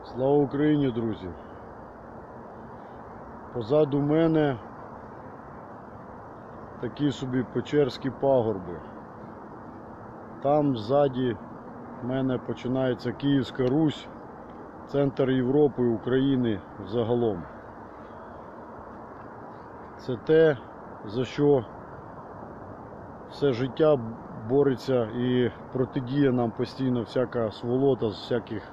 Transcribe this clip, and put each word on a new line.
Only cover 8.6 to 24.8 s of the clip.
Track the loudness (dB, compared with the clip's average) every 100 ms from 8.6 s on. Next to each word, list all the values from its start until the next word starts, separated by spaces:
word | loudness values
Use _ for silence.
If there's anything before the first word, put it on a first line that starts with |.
| -4 -10 -12 -14 -16 -16 -16 -16 -16 -16 -16 -16 -16 -16 -16 -16 -16 -4
Там | 2 4 4 0
ззаді | 2 4 4 2 0 -2 -8 -14 -14 -14 -14 -8
мене | -4 0 0 0
починається | -2 -6 -2 0 2 0 -2
Київська | -2 2 4 2 2 2
Русь, | 6 4 2 -10 -14 -16 -16 -16 -14 -16 -16 -2
центр | 2 2 4 4
Європи, | 4 4 6 6 6
України | 2 2 2 4 4 4 4 0 -4 -12 -4
взагалом. | 0 2 4 2 0 -6 -14 -16 -16 -16 -16 -16 -16 -16 -16 -16 -16 -16 -16 -14 -16 -16 -16 -16 -16 -16 -16 -16 -16 -16 -12
Це | -6 -6
те, | 6 8 8 6 -4 -16 -16 -14 -6
за | -2 -2
що | 4 6 6 4 -12 -14 -16 -16 -16 -14 -14 -14 -14 -14 -14 -14 -16 -16 -16 -14
все | 0 0
життя | 2 -2 4 4 4 0 -8 -12 -12 2
бореться | 4 6 4